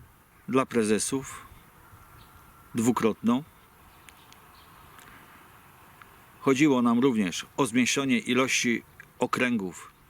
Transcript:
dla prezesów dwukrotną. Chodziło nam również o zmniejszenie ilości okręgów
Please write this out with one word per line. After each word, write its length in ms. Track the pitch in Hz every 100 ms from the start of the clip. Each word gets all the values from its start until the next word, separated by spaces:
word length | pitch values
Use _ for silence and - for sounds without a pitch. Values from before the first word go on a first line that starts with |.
| - _ _ _ -
dla 180 | 127 131
prezesów 800 | 120 107 104 - 135 135 - - - - - - - - - - - - - - 120
dwukrotną. 680 | 113 117 110 - 107 127 160 - - - - - - - - - - - - - - - - - - - - - - - - - - - - -
Chodziło 420 | 143 131 156 123
nam 180 | 120 117
również 460 | 135 110 92 - - -
o 80 | 127
zmniejszenie 540 | 120 117 139 139 117
ilości 640 | 110 123 127 - 123 113 - - - -
okręgów 720 | 123 - 127 117 92 - - _ _